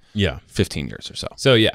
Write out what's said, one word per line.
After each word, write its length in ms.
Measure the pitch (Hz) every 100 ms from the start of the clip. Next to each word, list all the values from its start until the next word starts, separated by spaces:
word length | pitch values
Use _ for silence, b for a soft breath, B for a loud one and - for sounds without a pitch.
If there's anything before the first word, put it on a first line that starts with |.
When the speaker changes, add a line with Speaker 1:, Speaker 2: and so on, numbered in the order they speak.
| _
Speaker 1:
Yeah. 260 | 104 90 67 _
Speaker 2:
fifteen 420 | - 95 - 67
years 220 | - -
or 40 |
so. 140 | - - -
Speaker 1:
So, 180 | 139
yeah, 160 | 117 107